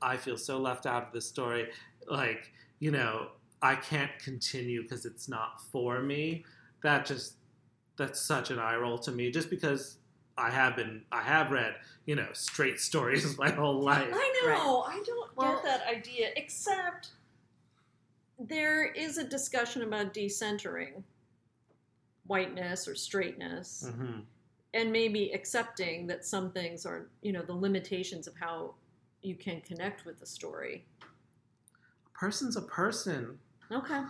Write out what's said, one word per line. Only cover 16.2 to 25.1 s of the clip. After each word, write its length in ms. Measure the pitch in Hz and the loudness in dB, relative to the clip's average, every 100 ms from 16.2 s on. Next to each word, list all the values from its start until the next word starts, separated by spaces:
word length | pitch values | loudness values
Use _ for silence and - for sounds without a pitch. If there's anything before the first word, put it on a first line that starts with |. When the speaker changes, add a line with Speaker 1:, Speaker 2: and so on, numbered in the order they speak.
| 220 - | 0 -2
Speaker 2:
except 760 | 294 - 427 381 359 359 - - _ _ _ _ _ _ _ _ _ _ _ - | -6 -4 0 0 0 -4 -10 -20 _ _ _ _ _ _ _ _ _ _ _ -12
there 460 | 220 311 302 311 302 | -4 2 4 4 2
is 320 | - 311 311 | 0 -2 -2
a 60 | |
discussion 580 | 262 277 - 254 240 247 | -2 -2 0 0 0 0
about 300 | 220 214 196 | -2 0 -2
decentering 880 | 214 202 202 214 208 202 170 170 185 196 _ _ _ _ _ _ _ _ _ _ _ 180 | -2 -2 -2 -2 -2 -4 -6 -6 -10 -16 _ _ _ _ _ _ _ _ _ _ _ 0
whiteness 600 | 190 185 180 180 185 - | 2 2 -2 -4 -4 -4
or 60 | |
straightness 880 | 160 - 196 175 - 175 170 180 - 135 | -6 -2 -2 -2 -4 -8 -8 -10 -10 -8
Speaker 1:
Mm-hmm. 320 | 117 127 113 107 _ _ _ _ | -6 -6 -6 -12 _ _ _ _
Speaker 2:
and 180 | 226 226 | 0 2
maybe 400 | 226 226 | 4 4